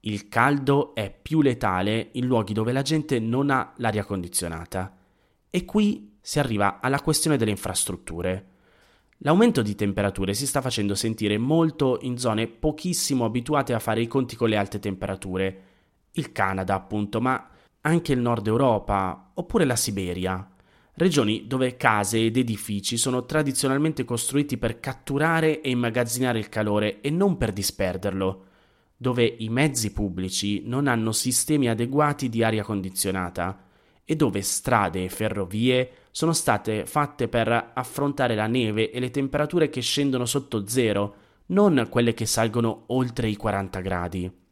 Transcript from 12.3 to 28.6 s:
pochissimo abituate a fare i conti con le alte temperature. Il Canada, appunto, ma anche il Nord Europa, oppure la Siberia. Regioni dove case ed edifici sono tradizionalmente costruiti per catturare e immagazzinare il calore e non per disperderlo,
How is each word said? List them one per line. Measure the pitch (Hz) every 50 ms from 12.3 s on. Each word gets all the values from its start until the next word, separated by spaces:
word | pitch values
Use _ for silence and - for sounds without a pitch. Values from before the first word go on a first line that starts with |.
| 107 107 113
pochissimo | 113 - - - 156 151 151 - 180 175 - - - 139 127 117
abituate | 110 110 123 120 147 151 143 135 - 123
a | 110
fare | - 120 110 113
i | 117
conti | 117 - 135 131 120 -
con | - 120 113
le | 110
alte | 104 101 98 -
temperature. | 101 - 107 98 92 101 95 95 95 - 98 90 92 95 95 95 - - _ _ _ _ _ _ _ _ _
Il | _ - 143 -
Canada, | - - 98 95 95 95 95 92 98
appunto, | 95 - - 107 104 104 101 - 110
ma | 117 127 131 - - - - - _ _ _ _
anche | _ 151 165 170 170 - 139
il | 123
Nord | 123 120 117 113 104
Europa, | 107 110 120 139 127 113 101 - - 101 98 95 92 - - - _ _
oppure | - - - - 226 165
la | 135 120
Siberia. | 113 - - 104 101 95 87 87 92 90 92 92 92 98 - _ _ _ _ _ _ _ _ _
Regioni | - 165 185 156 147 120 104 107 - -
dove | 117 131 131 131 127 123
case | - - 123 110 104 104 - 113 113 113
ed | 113 117
edifici | 127 131 117 107 98 - - 104 101 95 - 120
sono | 117 - 135 127 127 120
tradizionalmente | - 147 156 151 135 135 - - 135 135 139 151 160 156 - 123
costruiti | 120 123 117 - - 131 143 147 147 131
per | 110 - 110 - -
catturare | - 135 127 - _ - 139 143 151 165 165 165 160 156 151 -
e | - 139
immagazzinare | 123 120 120 117 113 123 123 117 117 123 131 127 120 113
il | 104 -
calore | - 107 107 107 104 104 107 107 - -
e | - 143
non | 151 175 196 202 175
per | - - 107 98
disperderlo, | 101 95 - - - 101 92 90 92 98 101 95 95 95 95 95 - - - _ _